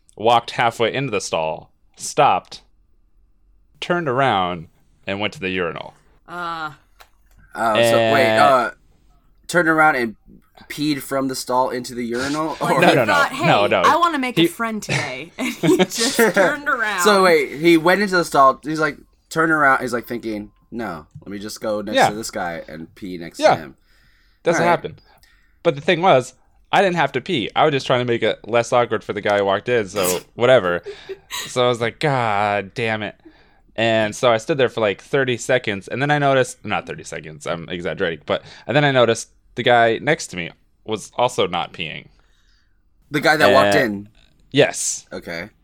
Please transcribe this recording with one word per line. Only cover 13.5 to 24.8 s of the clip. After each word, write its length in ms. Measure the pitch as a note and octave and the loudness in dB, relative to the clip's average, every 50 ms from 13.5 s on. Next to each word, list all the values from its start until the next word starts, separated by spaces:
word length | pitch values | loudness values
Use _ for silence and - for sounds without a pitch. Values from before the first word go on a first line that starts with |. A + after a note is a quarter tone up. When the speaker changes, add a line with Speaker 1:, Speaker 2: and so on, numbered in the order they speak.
| C3 G#2 - | 4 4 4
Speaker 1:
no. 140 | G2+ A2 F#2+ - | 2 2 4 4
Speaker 2:
I 100 | C4 D4 | 4 4
wanna 220 | E4+ E4+ E4+ D#4 C#4 | 4 2 0 0 -2
make 180 | B3+ B3 - | -4 -2 0
a 40 | E3 | 0
Speaker 1:
He 60 | E3+ | 0
Speaker 2:
friend 340 | E3+ - - A#3 A3+ A3 G#3 | 0 -2 -4 -8 -6 -6 -8
today." 500 | - - C#3 C3+ - C3 B2+ B2+ D#3 E3+ - | -6 -4 -4 -4 -4 -6 -8 -12 -14 -14 -10
<laughs> 40 | |
And 160 | - - - B2+ | -8 -8 -8 -6
he 240 | - E3 - F#4 | -2 2 2 4
just 380 | E3 F#3 - - A#3+ A3+ - - | 4 2 0 0 -2 -2 -2 2
Speaker 3:
<laughs> 160 | - A3+ G#3 - | 2 2 4 4
Speaker 2:
turned 360 | G3+ F#3 E3 D4 C#4 C#4+ D4+ | 4 2 2 0 -2 -4 -4
around. 320 | C#4 A#3+ A3 G#3+ G3+ F3+ | -2 -2 -2 -2 -2 2
Speaker 3:
So 220 | F3 G#3+ G3+ F#3+ F#3+ | 2 4 4 6 6
wait, 340 | F3+ E3 D#3 C3 - A2 C#3+ | 6 4 4 2 -2 -4 0
he 180 | D#3+ E3+ E3+ | 4 4 6
went 240 | D#3+ D#3 F3 F#3 G3 | 6 6 4 2 2
into 140 | G#3+ F#3+ F#3 | 2 0 0
the 100 | F3 D#3+ | 0 0
stall. 340 | - - C#3+ C3+ C3+ B2+ - - | 2 4 4 6 6 4 2 -4
He's 160 | D3 D#3 D#3 | -8 -4 -2
like, 180 | D#3 D3+ B2+ - - _ _ _ _ _ | -2 -2 -4 -6 -16 _ _ _ _ _
turn 220 | - D#3+ D#3+ E3 | -2 0 0 2
around. 300 | D#3+ D3+ C#3+ C3+ C3+ - | 2 2 4 4 2 2
He's 120 | B2 B2 A#2+ | 0 -4 -6
like 120 | A#2 - | -6 -6
thinking, 460 | - B2 A2+ A2 A2 G#2+ G#2 G#2+ G#2 _ _ _ _ | -8 -8 -8 -6 -6 -8 -8 -10 -12 _ _ _ _
"No, 360 | A2 A#2+ A2+ G2 E2 D#2 D#2 _ - D#2 | -10 -8 -8 -8 -10 -12 -14 _ -20 -20
let 100 | - - | -16 -14
me 80 | G2+ G2+ | -12 -12
just 200 | G2+ G#2+ - - | -12 -12 -12 -8
go 200 | - A2 G#2 G#2 | -6 -4 -4 -4
next 140 | G2+ G#2+ A#2+ | -4 -2 0
Speaker 1:
Yeah. 140 | C3+ G3 A2 | 2 2 2
Speaker 3:
to 60 | G#2 | 0
this 160 | A2 A2+ - | -4 -8 -10
guy 320 | - G#2+ F#2 E2+ E2+ D#2+ D#2 | -8 -8 -6 -6 -8 -10 -12
and 260 | - D2+ E2 E2 - _ | -14 -16 -16 -16 -18 _
pee 220 | - G#2+ F2+ F2+ | -16 -14 -12 -12
next 220 | E2 E2+ E2 - - | -12 -12 -12 -2 2
Speaker 1:
Yeah. 160 | D4+ C#4+ C#3+ | 2 2 2
Speaker 3:
to 60 | F2 | 0
him." 140 | D2+ C2+ - _ _ _ _ _ _ _ _ _ _ _ _ _ - | -4 -10 -20 _ _ _ _ _ _ _ _ _ _ _ _ _ -2
Speaker 1:
That's 120 | E3 F3 | 0 0
what 40 | D#3 E3 | 2 2
Speaker 3:
All 40 | |
right. 40 | F3 | 2
Speaker 1:
happened. 300 | E3+ D#3+ | 0 0